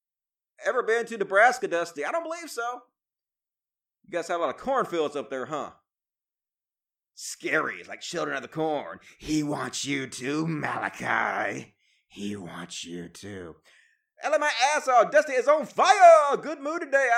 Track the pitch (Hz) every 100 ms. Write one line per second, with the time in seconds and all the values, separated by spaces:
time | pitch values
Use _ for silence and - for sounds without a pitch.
0 | _ _ _ _ _ _ 185 240 202 233
1 | 233 226 196 196 233 240 185 170 170 147
2 | 143 330 330 339 320 233 240 254 - _
3 | _ _ _ _ _ _ _ _ _ _
4 | - 170 165 175 156 - - 269 180 170
5 | 147 143 - 135 123 151 104 - _ _
6 | _ _ _ _ _ _ _ _ _ _
7 | _ - - - - 151 131 92 85 110
8 | - 170 151 139 120 160 156 147 92 95
9 | - - - 156 147 - 123 - 131 139
10 | 131 - 123 151 160 151 131 117 101 -
11 | 123 113 110 104 107 123 - _ _ _
12 | _ - 101 101 87 175 90 - - 87
13 | 85 - 98 98 87 78 _ _ _ _
14 | _ - 226 302 302 233 262 302 262 247
15 | - 285 277 254 240 311 240 - 320 403
16 | 349 320 285 262 247 311 277 339 311 269
17 | 254